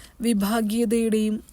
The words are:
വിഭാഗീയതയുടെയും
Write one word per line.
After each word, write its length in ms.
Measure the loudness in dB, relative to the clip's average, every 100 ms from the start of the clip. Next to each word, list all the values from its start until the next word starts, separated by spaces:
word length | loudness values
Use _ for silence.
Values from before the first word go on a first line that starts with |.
| -20 -6
വിഭാഗീയതയുടെയും 1160 | 0 0 0 0 0 0 0 0 2 0 0 -2 -8